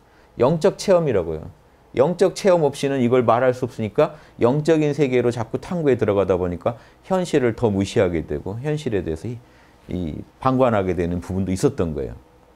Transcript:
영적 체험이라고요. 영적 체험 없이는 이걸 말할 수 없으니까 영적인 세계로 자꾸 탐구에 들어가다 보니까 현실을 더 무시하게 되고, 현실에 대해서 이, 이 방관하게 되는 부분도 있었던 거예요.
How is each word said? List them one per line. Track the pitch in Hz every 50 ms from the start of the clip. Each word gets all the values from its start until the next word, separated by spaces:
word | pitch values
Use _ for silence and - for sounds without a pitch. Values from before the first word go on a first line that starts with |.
| _ _ _ _ _ _ _ -
영적 | 113 131 165 160 - 196 - -
체험이라고요. | - - 190 175 165 147 113 95 82 82 80 78 - - - - _ _ _ _ _ _ -
영적 | - 127 160 180 175 196 180 -
체험 | - - 202 180 175 156
없이는 | 139 123 - - 135 139 135
이걸 | 120 120 123 127 123
말할 | 113 113 120 127 131 123
수 | 123 -
없으니까 | 120 - - 113 104 - - 151 160 156 - - - - -
영적인 | - 117 131 151 151 156 160 156 151 147 143
세계로 | 143 151 131 127 123 117 123
자꾸 | 113 120 113 - - 127
탐구에 | - - 185 175 156 143 127 110
들어가다 | 107 104 101 98 95 92 95 87
보니까 | 90 90 90 82 - 120 120 120 - - _ _ _
현실을 | - 190 185 180 160 - 151 127 120 110
더 | - 123 113
무시하게 | 98 95 101 98 - 120 101 90 87 80 76 -
되고, | 76 71 73 92 101 117
현실에 | 131 151 151 151 147 127 110 98 87
대해서 | 85 78 78 - 110
이, | 123 120 - _ _ _ _ _ _ _ _ -
이 | - 90 90 78 76 - - - _ _
방관하게 | - 131 131 127 131 123 110 104 95 92 90
되는 | 85 87 85 87 87
부분도 | 85 - 92 95 98 87
있었던 | 95 92 - 139 117 - 92 85 76
거예요. | 71 67 58 58 - - _ _ _ _ _ _